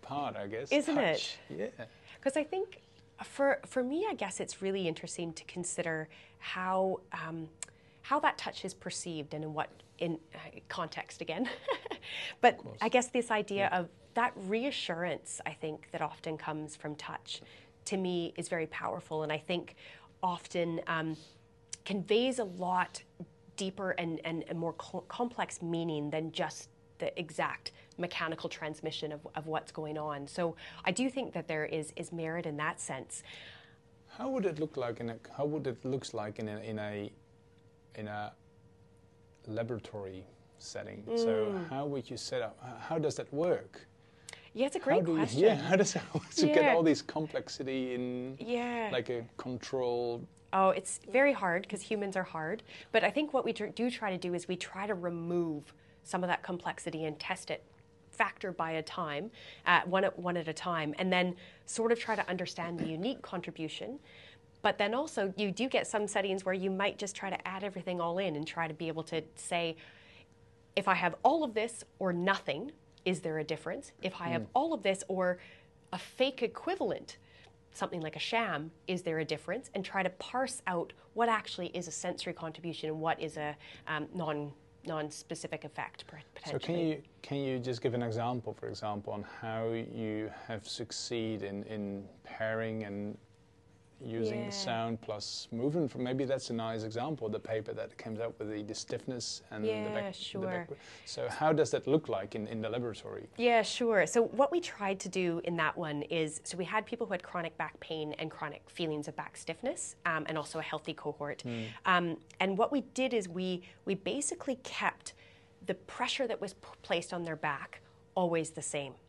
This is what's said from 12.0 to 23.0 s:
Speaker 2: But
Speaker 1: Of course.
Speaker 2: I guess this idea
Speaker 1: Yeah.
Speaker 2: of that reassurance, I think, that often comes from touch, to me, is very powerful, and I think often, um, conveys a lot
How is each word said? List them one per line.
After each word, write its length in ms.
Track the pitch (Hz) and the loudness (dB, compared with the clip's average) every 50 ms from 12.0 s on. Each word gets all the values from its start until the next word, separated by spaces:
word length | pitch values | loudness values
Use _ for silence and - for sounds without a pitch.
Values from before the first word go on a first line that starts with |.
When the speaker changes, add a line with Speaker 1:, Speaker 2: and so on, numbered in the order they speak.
| - - - - - - - - | -8 -10 -8 -6 -6 -8 -4 8
Speaker 2:
But 140 | - 240 - | 8 8 8
Speaker 1:
Of 80 | - - | 8 -6
course. 160 | - 110 110 | -12 -4 0
Speaker 2:
I 80 | - 226 | 0 6
guess 180 | - 247 240 247 | 6 6 4 6
this 240 | - 254 226 - | 2 0 2 4
idea 380 | 226 214 208 - 196 196 196 - | 2 2 2 0 2 2 4 4
Speaker 1:
Yeah. 80 | - 185 | 4 2
Speaker 2:
of 100 | 175 170 - - - - - | 0 0 -6 -18 -20 -4 0
that 180 | 233 240 247 - | 2 2 2 2
reassurance, 1040 | - 196 185 208 226 240 285 254 - - - 175 165 175 180 151 - - - - - - | -2 -2 0 0 2 2 2 0 -2 -2 -2 -2 0 0 0 0 -2 -4 -10 -10 -6 -6
I 80 | - 156 | -8 -6
think, 360 | - - 160 151 - - - | -4 -6 -6 -6 -6 -10 -8
that 100 | - 165 | -4 -2
often 360 | 160 147 - - - 170 156 151 | -2 -2 -4 -6 -6 -6 -6 -4
comes 380 | - - 151 151 156 151 - | -4 -4 -4 -4 -4 -8 -10
from 200 | - - 151 151 | -8 -8 -8 -6
touch, 460 | 151 - - - - - - - - - - - - - - - - - | -6 -8 -8 -8 -10 -8 -8 -10 -10 -10 -16 -20 -20 -20 -20 -20 -14 -6
to 120 | - 208 196 | -2 0 0
me, 360 | 190 180 180 175 170 165 - | 2 2 2 2 0 0 -2
is 140 | - 170 - | -6 -4 -2
very 180 | - 170 160 156 | 0 -2 -2 -2
powerful, 560 | - - - 107 98 175 - - 160 156 156 | -4 -4 -2 -2 -2 -4 -6 -4 -2 -2 0
and 80 | 151 | 0
I 60 | 151 156 | -2 -2
think 380 | 151 - 180 175 170 - - - - - - - - - - - | 0 0 -2 -2 -2 -6 -14 -18 -18 -18 -18 -18 -20 -20 -8 -2
often, 600 | - 185 175 175 - - - 180 170 170 165 165 - - | 0 0 0 0 -6 -4 0 0 2 2 0 -2 0 0
um, 280 | 165 160 160 160 160 156 - - - - - - - - - - - - - | 0 0 2 0 -2 -4 -8 -18 -20 -20 -20 -20 -20 -20 -16 -16 -16 -12 -6
conveys 540 | - 196 208 180 - 208 226 240 262 254 247 | -4 -2 -2 2 4 6 6 6 4 4 2
a 40 | 226 | 0
lot 580 | 196 175 180 180 180 180 180 180 - - - | -2 -2 -2 0 2 4 4 4 2 0 -14